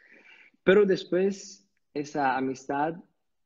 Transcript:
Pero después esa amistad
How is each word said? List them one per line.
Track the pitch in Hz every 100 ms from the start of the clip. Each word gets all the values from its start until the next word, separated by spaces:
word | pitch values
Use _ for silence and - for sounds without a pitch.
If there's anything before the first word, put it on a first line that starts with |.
| _ - - - - _
Pero | - 202 196
después | 180 - 175 196 196 - - _ _ _
esa | 147 147 151 135 127
amistad | 131 127 - 143 156 170 - _ _ _